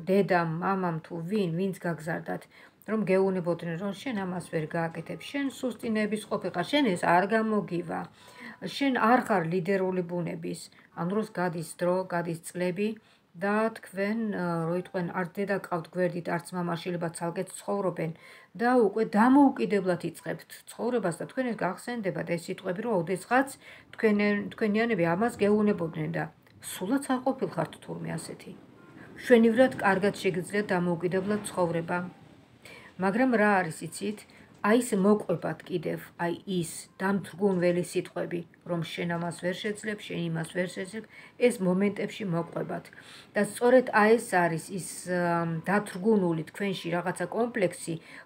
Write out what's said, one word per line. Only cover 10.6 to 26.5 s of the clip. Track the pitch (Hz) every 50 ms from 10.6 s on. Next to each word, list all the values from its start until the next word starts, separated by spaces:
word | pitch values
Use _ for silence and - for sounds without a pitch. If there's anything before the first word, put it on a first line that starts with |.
| - - - - - _ _
ამ | 175 170 180
დროს | 202 220 214 -
გადის | - 175 180 180 160 180 156 - -
დრო, | - 180 175 180 185 185
გადის | 185 180 170 170 170 165 165
წლები | - - - 175 180 180 175 196 208 220 226 - - _ _ _ _ _ -
და | 170 190 202 208 214 220 226
თქვენ, | 220 - - - - 190 196 202 220 233 226 214
აა, | 190 185 180 175 170 165 165
რო | 165 175
იტყვენ, | 180 180 - - 185 175 165
არც | 165 185 180 165 -
დედა | 202 202 190 202 190
ყავთ | 190 - 180 170 160 -
გვერდით, | - 180 185 170 160 175 165 175
არც | 170 170 - - 185
მამა, | 180 175 170 170
შეიძლება | 165 - 185 175 170 170 165
ცალკე | 165 - 175 170 170 196 185
ცხოვრობენ | - - - - - 202 202 196 180 170 170 165 160 160 - - - - - - _ -
და | 180 233 240 254
უკვე | 254 226 190 - 226 220
დამოუკიდებლად | 220 - 202 226 254 262 285 277 254 247 - 226 175 208 196 185 185 175 170 -
იწყებთ | 165 - - - 170 170 160 - - - - -
ცხოვრებას | - - - 220 233 247 233 254 269 254
და | - -
თქვენ | - - 262 262
ეს | 247 214
გახსენდებათ | - 175 175 185 - - 240 247 233 196 185 151 170 160 165
ეს | 170 170 -
სიტყვები, | - 185 - - 185 180 196
რომ | 220 240 220
ოდესღაც | 180 165 165 190 180 - - 240 262 269 269 - - - - - - - -
თქვენ, | - - - 214 208 202 208 208 208 202 202
თქვენიანები | 185 - - 233 214 202 220 226 233 226 170 170
ამას | 170 170 180 226 240 226
გეუნებოდნენ | - 202 202 208 214 208 208 196 175 170 160 160 160 151 160 165
და | 156 151 160 - _ _ -